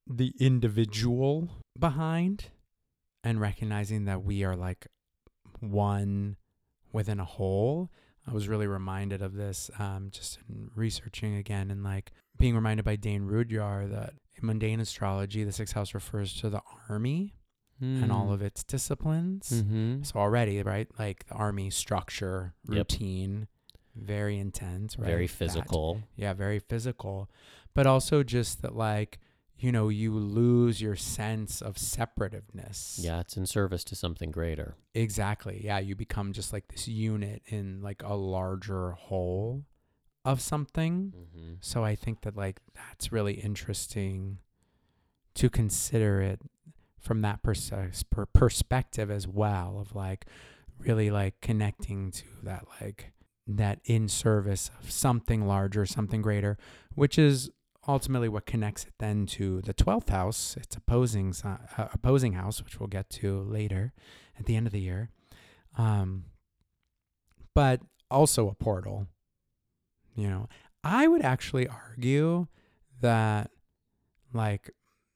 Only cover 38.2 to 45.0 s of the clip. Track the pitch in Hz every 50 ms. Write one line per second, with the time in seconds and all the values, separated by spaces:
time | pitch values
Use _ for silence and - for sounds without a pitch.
38.2 | 98 95 92 92 92 92 95 95 98 101 98 92 90 90 87 - - - 95 92
39.2 | 90 90 90 95 104 113 127 139 143 - _ _ _ _ _ _ _ _ _ _
40.2 | - 131 135 131 - - 151 147 143 - - 160 160 165 175 180 196 196 180 90
41.2 | 87 82 87 85 82 82 85 92 - - - 120 113 107 104 - - 113 110 -
42.2 | - 107 101 104 98 95 95 - - _ - - - - - - - - 113 110
43.2 | 101 101 101 98 104 104 101 - - - 101 - - - - 104 98 95 95 95
44.2 | 95 98 98 92 - _ _ _ _ _ _ _ _ _ _ _